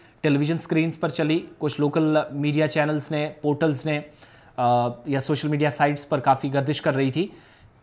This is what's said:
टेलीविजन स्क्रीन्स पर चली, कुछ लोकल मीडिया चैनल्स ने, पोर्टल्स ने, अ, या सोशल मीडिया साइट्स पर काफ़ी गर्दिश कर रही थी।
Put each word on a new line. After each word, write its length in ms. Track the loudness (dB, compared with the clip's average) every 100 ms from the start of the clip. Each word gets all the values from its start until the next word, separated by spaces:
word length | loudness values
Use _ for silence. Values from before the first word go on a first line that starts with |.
| -20 _
टेलीविजन 360 | 0 2 2 0
स्क्रीन्स 380 | 0 0 0 -2
पर 140 | -4
चली, 340 | -2 0 0 -4 -6
कुछ 200 | -4 0
लोकल 460 | 0 2 2 2 0
मीडिया 340 | -2 0 0 0
चैनल्स 440 | 0 0 -2 -2
ने, 160 | -4 -4 -4
पोर्टल्स 440 | -2 0 0 0 -2
ने, 180 | -4 -6 -18 -20 -20 -14 -2
अ, 320 | 2 2 0 -4 -4
या 120 | -2
सोशल 280 | 0 0 0
मीडिया 220 | 0 0
साइट्स 340 | 2 2 0
पर 160 | -2 0
काफ़ी 280 | 2 2 0
गर्दिश 320 | -2 -2 0
कर 140 | 0
रही 160 | 0 0
थी। 260 | 0 -4 -8 -20 -20 -20 _